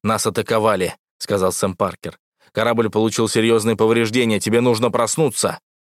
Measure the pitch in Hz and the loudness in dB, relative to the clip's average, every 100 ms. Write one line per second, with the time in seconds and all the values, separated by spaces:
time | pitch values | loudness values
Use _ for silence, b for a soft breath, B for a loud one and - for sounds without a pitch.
0 | 104 110 113 95 101 113 110 98 87 - | -2 -2 -2 -2 0 2 2 0 -2 -6
1 | _ _ - 101 92 - 98 90 95 - | _ _ -4 0 0 0 -4 -2 -4 -4
2 | 82 - _ _ b - 113 117 110 107 | -14 -16 _ _ b -4 0 0 0 0
3 | 113 - 110 117 113 113 107 107 110 113 | 0 0 0 2 2 2 2 2 2 2
4 | 113 120 117 104 110 117 123 110 120 117 | 0 0 0 0 0 2 2 2 0 0
5 | 113 - 151 - 95 78 _ _ _ | -2 0 -2 0 -4 -4 _ _ _